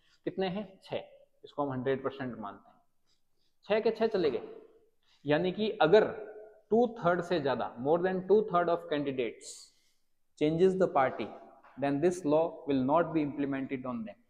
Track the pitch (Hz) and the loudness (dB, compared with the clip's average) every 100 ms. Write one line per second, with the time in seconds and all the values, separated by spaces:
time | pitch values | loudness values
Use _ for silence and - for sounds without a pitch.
0 | _ _ 180 180 190 190 202 - - 127 | _ _ -8 -4 -4 -4 -10 -14 -10 -8
1 | - - _ _ - - 143 127 135 135 | -8 -20 _ _ -14 -6 -4 -2 -2 -2
2 | 131 - 127 110 101 98 - _ _ _ | -2 -6 -10 -8 -12 -14 -20 _ _ _
3 | _ _ _ _ _ _ - 220 226 220 | _ _ _ _ _ _ -2 0 0 0
4 | 220 196 156 110 - - - _ _ _ | 0 2 0 0 -6 -16 -20 _ _ _
5 | _ _ 143 151 185 185 214 - 160 185 | _ _ 0 0 0 -2 -2 2 6 6
6 | - - - - - - - 220 240 - | 6 -2 -12 -16 -20 -14 0 2 2 2
7 | 170 175 170 175 135 120 101 117 135 175 | 0 0 0 0 0 -2 -4 -4 0 2
8 | 185 185 185 214 - 175 170 170 - 147 | 2 -2 2 2 4 2 2 0 -2 -4
9 | 139 131 113 - - - - _ _ _ | -2 -2 -4 -6 -16 -20 -20 _ _ _
10 | _ _ _ - 156 160 190 185 175 143 | _ _ _ -2 0 4 4 4 2 4
11 | 127 - 104 - - - - - 139 143 | 2 0 -8 -10 -20 -20 -20 -4 -2 2
12 | 175 180 143 151 165 - 139 135 127 160 | 0 0 2 2 2 -4 -2 0 2 2
13 | 160 160 143 139 139 135 131 135 127 120 | 2 0 -2 -2 -4 -4 -4 -6 -6 -8
14 | 107 - _ | -10 -14 _